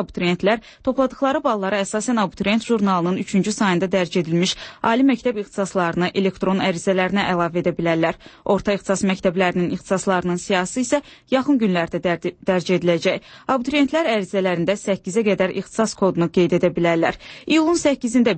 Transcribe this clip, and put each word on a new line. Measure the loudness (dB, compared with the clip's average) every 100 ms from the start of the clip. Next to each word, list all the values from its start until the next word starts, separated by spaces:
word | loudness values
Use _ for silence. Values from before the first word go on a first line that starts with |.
abituriyentlər | -2 -2 -2 0 0 0 -4 -8
topladıqları | -4 0 -2 0 -2 0
ballara | 0 -2 -2 -2
əsasən | -2 -4 -2 0
abituriyent | -2 -2 0 0 0
jurnalının | 0 2 2 0 -2
üçüncü | 0 0 0
sayında | 0 2 2 0
dərc | 0 0 -2
edilmiş | 0 0 0 -4 -10 -4
ali | 0 2 2
məktəb | 2 -2 -4
ixtisaslarını | -6 -6 -4 0 0 0 -2 0
elektron | -2 0 -2 0
ərizələrinə | 0 -2 0 0 0 0 0
əlavə | 0 0 -2
edə | -2 -2
bilərlər. | 0 2 0 -2 -10 -8 -2
Orta | 0 0
ixtisas | -2 -2 -2 0
məktəblərinin | 0 0 0 0 0 -2 -4
ixtisaslarının | -4 -2 0 0 0 -4
siyahısı | -2 -2 -2 -4
isə | -2 -2 -4 -16 _
yaxın | -2 2 2
günlərdə | 2 0 -2 -2
dərc, | -2 -2 -4 -4 -2
dərc | 0 0 0
ediləcək. | 2 2 0 -2 -6 -10 -2
Abituriyentlər | -2 0 0 2 2 0 0
ərizələrində | -2 -2 0 0 0 -2
səkkizə | -2 -4 -2 -2 0
qədər | 2 0 -2
ixtisas | -6 -2 -2 -2
kodunu | -4 0 0
qeyd | 2 2 4
edə | 2
bilərlər. | 2 2 2 0 -2 -10 -12 0
İyulun | 2 4 2
səkkizində | 2 0 0 2 2